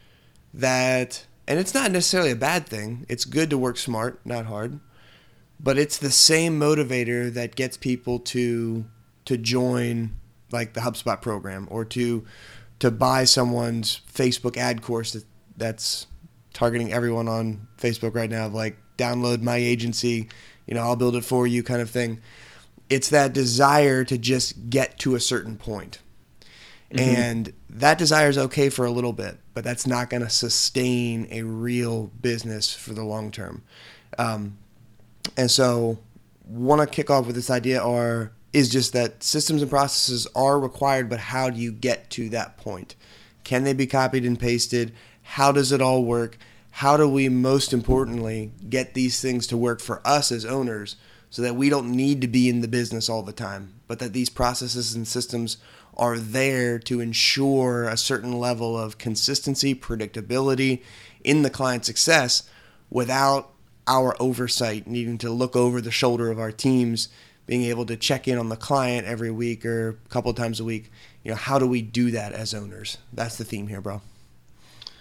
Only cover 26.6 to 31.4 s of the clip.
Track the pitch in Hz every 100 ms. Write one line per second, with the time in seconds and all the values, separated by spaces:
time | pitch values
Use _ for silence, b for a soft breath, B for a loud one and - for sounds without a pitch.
26.6 | B B B 127 127 123 120 117 110 -
27.6 | - 107 139 160 160 156 147 139 131 147
28.6 | 139 131 123 120 123 104 101 - - -
29.6 | 120 123 127 123 123 123 117 - 120 -
30.6 | - 131 123 123 120 117 113 110